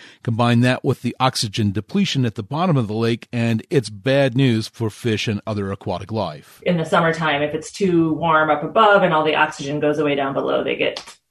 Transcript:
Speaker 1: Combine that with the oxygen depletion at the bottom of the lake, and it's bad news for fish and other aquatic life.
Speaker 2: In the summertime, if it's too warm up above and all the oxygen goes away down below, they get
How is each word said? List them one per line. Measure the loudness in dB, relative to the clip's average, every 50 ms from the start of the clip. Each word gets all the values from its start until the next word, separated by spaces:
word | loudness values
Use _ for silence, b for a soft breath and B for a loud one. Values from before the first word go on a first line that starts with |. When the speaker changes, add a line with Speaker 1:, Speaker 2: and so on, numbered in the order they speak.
| B B B B B
Speaker 1:
Combine | -2 0 2 4 4 6 6
that | 6 4 2 2 0
with | -2 -2 0
the | -2 -6 -2 0
oxygen | 0 0 0 -2 -4 -4 -2 -2 -2 0
depletion | -2 -4 -6 -4 -4 -4 -2 -2 0 -2 -2
at | -2 -2
the | -6 -10
bottom | -8 -4 -2 0 2 2 0
of | 0 -2
the | -2
lake, | -2 -2 -2 -2 -4 -6 _
and | -4 -2 0 0 0 -2 -2 0
it's | 0 0 0 -2
bad | -6 -6 -2 0 2 2 2 2 2 2
news | 2 2 2 0 -2 -6
for | -8 -6 -6 -6
fish | -6 -4 -4 -2 -2 -2 -2 -2
and | -4 -4 -4
other | -6 -6 -4 -4 -6
aquatic | -6 -8 -8 -8 -8 -8 -8 -8 -6
life. | -6 -6 -6 -8 -12 -18 -20 -16 -6 -2
Speaker 2:
In | 0 0 0
the | 0
summertime, | 0 0 2 2 2 0 -2 -2 -2 -2 -2
if | -2 -4 -4
it's | -6 -10 -10 -6
too | -2 0 2 2 4 2 2 0
warm | -2 0 2 2 2 2 2
up | 0 0 -2
above | 0 2 4 6 6 6 6 4
and | 4 2
all | 2 0
the | 0 2
oxygen | 2 0 0 -2 -6 -8 -6 -4 -2
goes | 0 0 0 0
away | 0 0 0
down | 0 -2 -2 -2
below, | -2 -2 -2 -2 -2 -2
they | -2 -2 -2
get | -2 -2 -4 -6 -10 -16 -20 _ _ _